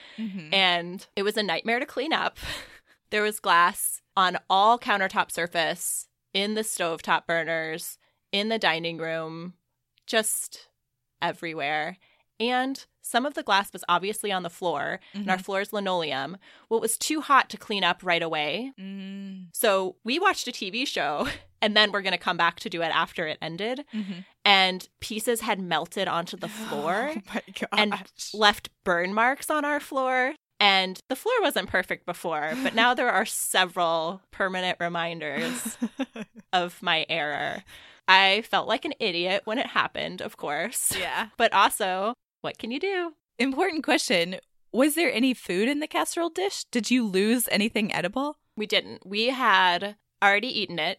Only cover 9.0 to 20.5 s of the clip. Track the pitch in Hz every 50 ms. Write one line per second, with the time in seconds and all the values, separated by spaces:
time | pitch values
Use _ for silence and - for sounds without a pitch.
9 | 165 165 160 165 160 160 160 165 170 180 180 _ _ _ _ _ _ _ _ _
10 | _ - - 226 214 - - - - - - - - _ _ _ _ _ _ _
11 | _ _ _ _ - 170 156 - - 170 156 160 139 143 151 151 151 165 185 -
12 | _ _ _ _ _ _ _ _ 220 240 254 254 254 269 269 - - _ _ _
13 | _ - - 233 254 294 294 - 302 - 202 190 202 - - 196 - - 175 175
14 | 175 196 214 - - 208 196 185 175 170 - - 190 175 156 143 139 151 170 185
15 | - - - 202 208 190 185 185 185 - 196 190 202 202 - 208 196 190 185 175
16 | 165 151 139 131 139 147 180 196 - - - - - _ 220 226 - 226 - -
17 | - - 311 311 277 - 285 262 233 - - 202 - - 214 202 185 175 180 -
18 | - 185 170 170 170 165 160 156 147 151 143 196 240 269 269 - 185 190 196 196
19 | 190 190 196 196 196 196 190 190 185 170 - - - 226 196 190 190 185 - -
20 | _ 220 254 330 370 403 349 - - 247